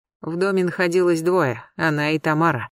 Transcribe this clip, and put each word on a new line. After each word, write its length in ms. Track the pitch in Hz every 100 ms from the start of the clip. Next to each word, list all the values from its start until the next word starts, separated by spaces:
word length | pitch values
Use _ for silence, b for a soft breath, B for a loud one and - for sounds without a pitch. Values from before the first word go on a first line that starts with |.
| _ _
В 160 | - 175
доме 280 | 196 190
находилось 580 | 180 - 175 180 175 160
двое, 400 | 165 185 139 117 - -
она 340 | 165 147 147
и 80 | 156
Тамара. 500 | 160 156 165 131 107